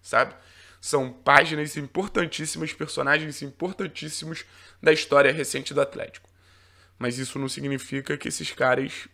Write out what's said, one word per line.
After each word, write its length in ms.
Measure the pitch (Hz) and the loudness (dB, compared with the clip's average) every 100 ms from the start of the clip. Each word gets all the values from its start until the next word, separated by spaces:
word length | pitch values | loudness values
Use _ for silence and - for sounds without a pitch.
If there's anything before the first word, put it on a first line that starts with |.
sabe? 340 | - 117 131 - - - - - | 0 2 2 -2 -20 -20 -20 -14
São 320 | - 147 127 | -2 -2 -2
páginas 640 | 123 - 143 156 151 151 151 | -4 8 8 8 0 -4 -6
importantíssimas, 960 | 139 - 202 - 170 - 151 160 160 | -6 -4 -2 0 -2 -4 -8 -6 -8
personagens 680 | - 156 - 139 151 156 143 | -6 -8 -4 2 0 0 -10
importantíssimos 1040 | 143 - 180 190 190 - 156 - 156 160 - - - _ | -12 -6 -8 -6 -8 -8 -12 -10 -10 -12 -14 -20 -20 _
da 120 | - | 4
história 400 | 156 - 143 139 | 4 6 6 6
recente 400 | 156 139 139 135 | 4 -2 -6 -4
do 80 | 143 | 0
Atlético. 480 | 139 - - - _ _ _ _ _ _ _ _ | 0 -2 -12 -14 _ _ _ _ _ _ _ _
Mas 180 | 123 123 | -6 -4
isso 220 | 131 139 | -8 -6
não 100 | 135 | -6
significa 680 | 135 139 135 - 139 135 147 | -6 -4 -6 -6 -8 -6 -6
que 100 | - | -4
esses 240 | 143 156 | -6 -8
caras 560 | - 127 127 135 - - | 0 2 2 0 -8 -16